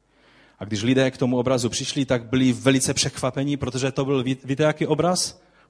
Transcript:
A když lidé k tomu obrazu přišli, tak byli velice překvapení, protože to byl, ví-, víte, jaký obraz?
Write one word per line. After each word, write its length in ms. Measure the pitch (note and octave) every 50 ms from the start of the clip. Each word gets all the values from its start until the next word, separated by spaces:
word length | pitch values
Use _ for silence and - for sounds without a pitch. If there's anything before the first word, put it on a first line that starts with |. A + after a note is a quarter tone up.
| _ _ _ _ _ _ _ _ - _ _ -
A 60 | G2+
když 180 | G2 A2 G2 G#2
lidé 280 | A#2+ C3 C3 C3+ C3
k 80 | B2+ -
tomu 200 | C#3 B2 B2+ B2+
obrazu 320 | A#2+ C3 C3+ B2 A#2 D3
přišli, 340 | - - C#3 - - D3 C3+
tak 200 | - C3 A#2+ A2+
byli 280 | A2+ B2+ C3 C3 B2+ A#2+
velice 420 | G#2+ G#2+ C3+ C3+ C3 - - C#3
překvapení, 640 | - - C#3 - - - C3 - C#3 C3+ C#3+ C#3+
protože 360 | C#3 B2 B2 A#2+ C3 C3 C3+ B2
to 120 | - C#3
byl, 180 | C3 C#3+ C3 A#2+
ví-, 160 | C3 C3+ C3 -
víte, 180 | C3 C3+ C3+ D#3
jaký 240 | D3+ D3 - E3
obraz? 560 | D#3 D#3 D3 D#3 F3 F#3 F3+ - - - - _ _ _ _ _ _